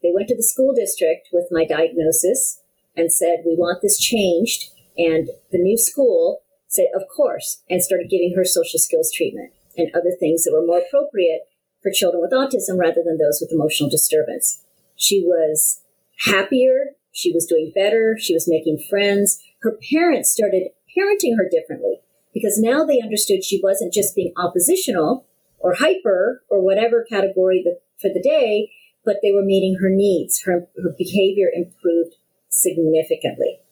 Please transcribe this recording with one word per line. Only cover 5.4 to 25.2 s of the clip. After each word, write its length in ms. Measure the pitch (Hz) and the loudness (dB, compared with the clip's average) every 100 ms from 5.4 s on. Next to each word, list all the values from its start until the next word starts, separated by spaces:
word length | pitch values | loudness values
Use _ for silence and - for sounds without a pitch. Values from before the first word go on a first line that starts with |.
| _ | _
the 80 | 180 | 0
new 180 | 180 226 | 2 2
school 680 | - - 262 170 165 - _ _ _ | 0 2 2 4 2 -2 _ _ _
said, 200 | - 180 196 | 0 0 0
"Of 120 | 190 | -8
course," 540 | - 285 - - - _ | -2 0 0 -10 -14 _
and 140 | 180 | -4
started 260 | 180 185 175 | 0 -2 0
giving 240 | 175 175 185 | 0 0 0
her 100 | 185 | 2
social 340 | - 165 160 | 2 2 0
skills 320 | - 165 160 | 0 0 0
treatment 420 | - 160 - - _ _ - | -2 -4 -4 -14 _ _ -4
and 120 | 160 165 | -2 0
other 160 | 175 | -2
things 320 | 180 165 165 | 0 0 2
that 80 | 165 | 2
were 140 | 156 170 | 0 2
more 140 | 175 | 0
appropriate 640 | 175 277 294 208 175 - - _ _ _ | 0 -2 -2 0 0 0 -8 _ _ _
for 100 | 196 | -6
children 300 | 190 190 170 | -2 0 0
with 120 | 170 | 0
autism 440 | 262 269 262 - 185 | 0 0 -2 -2 0
rather 240 | 170 170 170 | 0 0 0
than 120 | 160 | 0
those 220 | 147 151 | 0 0
with 140 | 156 | -2
emotional 360 | 165 151 - 143 | -2 0 0 -2
disturbance. 720 | 127 - 156 - - - - _ _ _ _ | 0 0 0 -2 -4 -4 -6 _ _ _ _
She 260 | - 202 | 0 2
was 560 | 175 175 156 151 - - _ _ _ _ - | 2 2 0 0 -2 -4 _ _ _ _ 0
happier. 680 | 196 196 262 262 262 285 - _ | 0 2 2 4 2 -2 -10 _
She 180 | - 359 | -4 -2
was 140 | 165 160 | -2 0
doing 260 | 165 156 | 0 0
better. 440 | 190 202 226 220 220 | 0 2 2 2 0
She 140 | - | 0
was 160 | 165 160 | -2 2
making 300 | 160 160 156 - | 0 0 -4 -2
friends. 500 | 202 202 202 202 - - _ | 0 2 2 0 -2 -6 _
Her 160 | 220 - - | -6 -6 -2
parents 380 | 302 339 262 196 | 2 2 2 0
started 420 | - 208 190 185 _ _ - | 0 2 0 -2 _ _ -2
parenting 400 | 392 403 320 226 | 0 0 0 0
her 100 | 185 | 0
differently 520 | 247 - - - - _ _ _ | -2 -4 -6 -4 -4 _ _ _
because 260 | 214 208 202 | -4 -2 0
now 240 | 220 277 | 2 2
they 160 | 311 269 | 2 0
understood 460 | 220 208 - 190 190 | 0 -4 0 -2 0
she 160 | 196 | -2
wasn't 300 | 190 196 185 | 0 0 -2
just 200 | 202 190 | -2 -2
being 200 | - 175 - | -2 -6 -4
oppositional 880 | 175 180 180 370 - 196 151 262 | -4 0 0 0 0 -2 0 -2